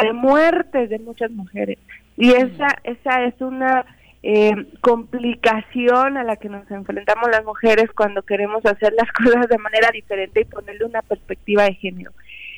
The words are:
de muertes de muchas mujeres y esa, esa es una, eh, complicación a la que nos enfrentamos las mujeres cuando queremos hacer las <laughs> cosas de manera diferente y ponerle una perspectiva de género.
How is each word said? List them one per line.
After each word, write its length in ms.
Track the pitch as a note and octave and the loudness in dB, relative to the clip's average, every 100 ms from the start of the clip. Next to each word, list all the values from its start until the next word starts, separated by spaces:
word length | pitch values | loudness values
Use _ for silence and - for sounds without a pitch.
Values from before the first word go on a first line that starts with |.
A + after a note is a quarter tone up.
de 100 | A3 | 0
muertes 800 | A#3+ C4 C#4+ E4 F4 E4+ C4+ A3+ | 2 2 4 4 2 -2 -2 -2
de 80 | G#3+ | -6
muchas 320 | A3+ A#3 A3+ | -10 -8 -8
mujeres 480 | A3+ F#3 G3+ G3+ - - - _ - | -8 -12 -6 -6 -8 -16 -20 _ 2
y 140 | A#3+ | 4
esa, 340 | B3 B3+ - C#4+ - | 6 2 -2 -4 -2
esa 400 | - A#3+ C#4 B3+ | -8 -8 -2 0
es 180 | B3 - | -2 -4
una, 460 | C4 C4 C4 C4 B3 _ _ _ | -8 -4 0 0 -2 _ _ _
eh, 260 | - G#3+ G#3+ G#3 - - | 0 4 4 2 -6 -2
complicación 1400 | B3 A#3 A3+ B3 A#3+ A#3 A#3 A3 - B3 A#3+ B3 C4+ C#4 | 0 0 -2 -6 -6 -2 0 0 -4 -2 2 4 2 -2
a 80 | |
la 100 | A#3 | -4
que 140 | G#3+ G#3 | -6 -10
nos 200 | G3+ G3 | -16 -14
enfrentamos 580 | G3+ G3 G3+ G3+ G#3+ A#3+ | -12 -10 -6 -2 0 0
las 140 | A3 | 0
mujeres 440 | G#3+ G#3 A3+ G#3+ A3+ | -2 -2 2 4 2
cuando 280 | - G#3 G3+ | 0 -2 -2
queremos 440 | - G3+ G#3 A3 A3 | -4 -2 -2 0 0
hacer 260 | G3+ G#3 | 2 2
las 160 | A3 A3+ | 2 0
<laughs> 120 | - | 2
cosas 240 | A#3+ A#3+ A#3 | 4 4 2
de 100 | A#3 | 0
manera 320 | G#3+ G#3+ A3+ | 0 0 2
diferente 480 | A3+ - G3 F#3+ E3+ | 0 -6 -6 -2 -2
y 40 | - | -2
ponerle 380 | G3+ G3 G3+ | -6 -16 -8
una 180 | A#3 A3+ | -6 -6
perspectiva 640 | - G3+ - F#3+ - G#3 | -6 -8 -8 -12 -2 2
de 100 | G3+ | 2
género. 360 | F#3 - F2+ - - - - - | 0 -10 -12 -16 -20 -20 -20 -18